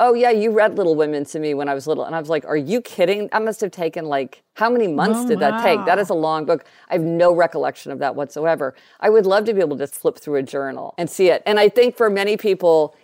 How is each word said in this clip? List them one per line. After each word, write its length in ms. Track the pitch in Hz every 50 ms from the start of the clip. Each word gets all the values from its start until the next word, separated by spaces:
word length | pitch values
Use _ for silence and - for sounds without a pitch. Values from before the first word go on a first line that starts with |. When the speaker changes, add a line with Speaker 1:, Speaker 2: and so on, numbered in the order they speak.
Speaker 1:
"Oh, 120 | 233 247 240
yeah, 180 | 233 247 240
you 200 | 233 214 208 233
read 260 | 214 214 208 - -
Little 200 | 202 190 170 160
Women 280 | 151 156 147 151 143 143
to 120 | - - 160
me 160 | 156 151 147
when 140 | 139 143 143
I 40 | 139
was 120 | 139 131
little." 160 | 151 156 139 123
And 120 | - 160
I 20 | 165
was 100 | 151 151
like, 160 | 165 151 -
"Are 120 | - 151
you 240 | 156 139 143 208 247
kidding? 480 | 233 - - - 180 175 202 208 208 180
That 140 | - 220 220
must 160 | 220 208 -
have 100 | 220 180
taken, 360 | - - 170 160 - 175 160
like, 360 | 156 143 139 135 123 - _ _ _ _
how 140 | - 220 233
many 200 | 247 240 220 185
months 320 | 151 143 170 202 220 233 247
Speaker 2:
Oh, 60 | 247
Speaker 1:
did 100 | - 143
that 240 | 156 143 214 226 233
take? 160 | 196 165 135 -
That 100 | 156 180 196
Speaker 2:
wow. 40 | 202
Speaker 1:
is 80 | 185
a 40 | 196
long 300 | 165 156 156 156 156 156
book." 200 | - 170 151 - - _ _ _ _
I 40 | -
have 80 | 175 160
no 300 | 165 170 170 175 175 175
recollection 600 | 165 170 165 - 156 139 139 - - - 147 139
of 80 | 127
that 160 | 143 135 -
whatsoever. 580 | 135 143 131 - 147 156 165 165 160 147 131 - - _ _ _ _
I 100 | - 208
would 160 | 214 226 190
love 200 | 190 190 208 214
to 100 | 226 220
be 60 | 190
able 180 | 175 147 147 127
to 80 | 143
flip 320 | 143 - - - 165 - -
through 160 | - 156 147
a 80 | 139 139
journal 520 | 127 - 139 139 135 127 127 123 117 - -
and 100 | 175 156
see 220 | - - 190 175
it. 140 | 156 - -
And 140 | 202 208 214
I 80 | 214 208
think 280 | - 247 240 247 240
for 140 | - 233 214
many 260 | 196 196 196 208 220
people, 600 | 208 - 214 190 180 180 170 165 160 151 147 - _